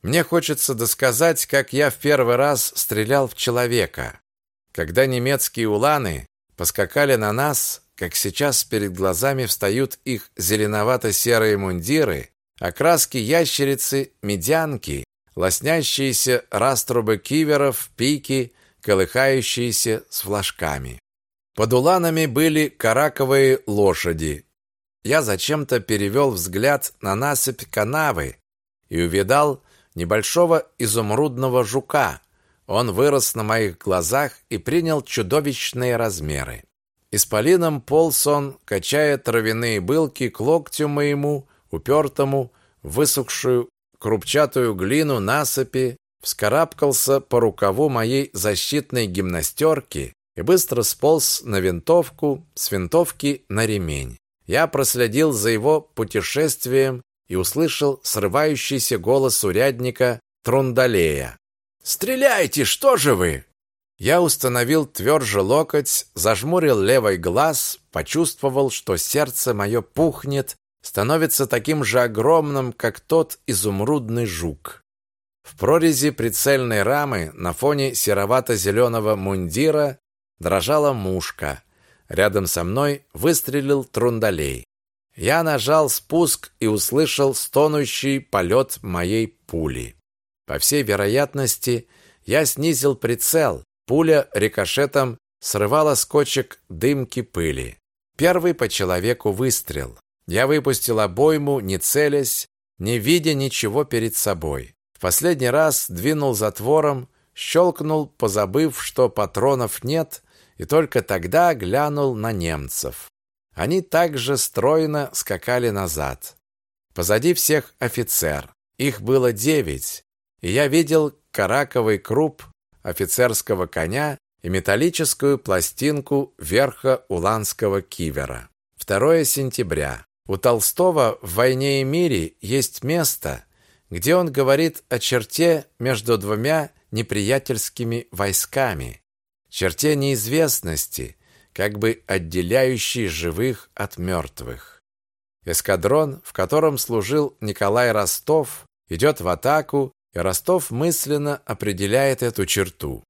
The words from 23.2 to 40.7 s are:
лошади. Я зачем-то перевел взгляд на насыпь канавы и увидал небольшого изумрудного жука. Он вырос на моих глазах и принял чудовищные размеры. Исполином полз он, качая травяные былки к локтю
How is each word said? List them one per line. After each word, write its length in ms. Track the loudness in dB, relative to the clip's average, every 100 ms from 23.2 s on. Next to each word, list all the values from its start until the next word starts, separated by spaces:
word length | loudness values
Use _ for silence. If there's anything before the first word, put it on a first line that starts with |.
| 2 4 4 2 0
лошади. 800 | 2 4 2 -2 -2 -4 -6 _ _ _ _ _ _
Я 180 | 0 0
зачем-то 580 | 2 -2 -2 -4 0 -2
перевел 500 | 0 -2 0 2 0
взгляд 640 | 0 -4 -2 0 0 -4 _
на 140 | -4
насыпь 560 | -2 -2 -2 -4 -6 -6
канавы 680 | -2 -2 0 -2 -2 -6 -10 _ _ _ _ _
и 140 | -2
увидал 600 | 0 0 2 2 2 -2 _ _ _
небольшого 720 | -8 -2 0 0 2 4 4 0 _
изумрудного 840 | -2 -2 0 0 0 0 0 2
жука. 560 | 0 -2 -2 0 0 -4 _ _ _ _ -4
Он 260 | -2 0
вырос 420 | 2 4 4 0
на 80 | -4
моих 360 | -2 0 0 -2
глазах 540 | -2 0 0 0 -2 -6 _
и 100 | -8
принял 440 | 0 0 0 -2
чудовищные 920 | -2 -4 0 0 0 -4 -6 -4 -2 0
размеры. 680 | -2 -2 -4 -4 -6 -12 -18 _ _ _ _
Исполином 720 | -4 0 0 4 4 2 -2
полз 440 | 0 2 4 2 0
он, 300 | 0 -2 -10
качая 540 | -6 -4 0 2 2 0
травяные 640 | 0 0 0 0 0 -2
былки 500 | 0 0 0 -2 -6
к 100 | -2
локтю 480 | 0 0 0